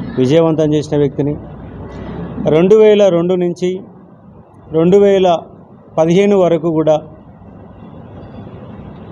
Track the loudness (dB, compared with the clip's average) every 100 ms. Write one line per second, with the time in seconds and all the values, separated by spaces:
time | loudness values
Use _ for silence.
0 | -8 -2 0 2 2 0 0 -2 -2 -2
1 | -2 -2 -6 -6 -12 -18 -18 -18 -16 -16
2 | -14 -12 -12 -8 0 2 4 6 6 4
3 | 4 2 0 -2 -2 -4 -6 -6 -12 -20
4 | -20 -20 -20 -20 -20 -20 -6 0 4 4
5 | 4 4 2 0 -4 -20 -20 -20 -8 -2
6 | 2 2 4 4 2 0 -2 -2 0 0
7 | -2 -20 -20 -20 -20 -20 -20 -20 -20 -20
8 | -20 -20 -20 -18 -20 -20 -20 -20 -18 -20
9 | -6